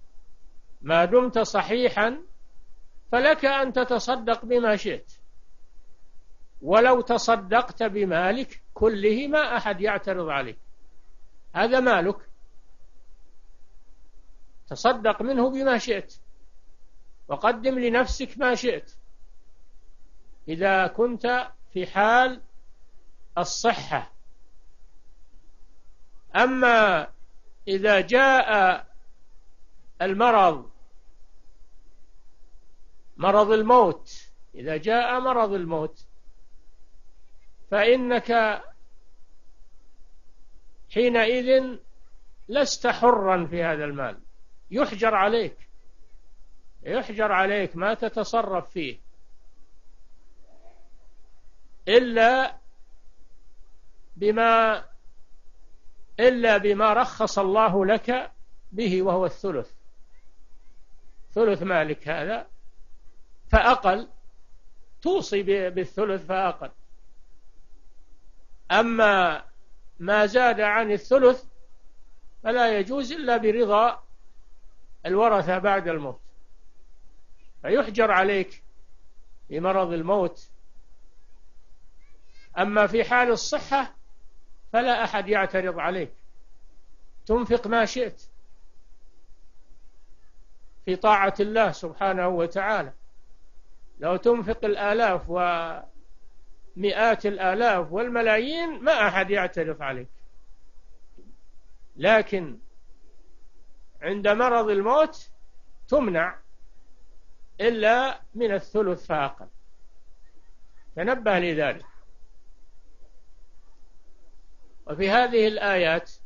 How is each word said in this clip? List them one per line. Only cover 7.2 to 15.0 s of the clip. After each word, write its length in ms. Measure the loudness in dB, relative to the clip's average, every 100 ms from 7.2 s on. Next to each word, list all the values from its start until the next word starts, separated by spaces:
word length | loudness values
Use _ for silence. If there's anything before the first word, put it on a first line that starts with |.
| 4 2 4 2 2 -2
بمالك 760 | -2 2 2 4 2 0 -2 -8 -10
كله 540 | 2 4 6 4 2 2
ما 300 | 2 2 2
أحد 240 | 0 0
يعترض 480 | 0 0 -2 -2 0
عليك، 280 | -2 -2 -8 -12 -12 -12 -12 -12 -12 -12 -12 -6
هذا 260 | 0 4 4
مالك، 380 | 6 4 4 -2 -6 -12 -12 -14 -12 -12 -12 -12 -12 -12 -12 -12 -12 -12 -12 -12 -12 -12 -12 -12 -12 -12 -10 -10 -10
تصدق 540 | 2 2 4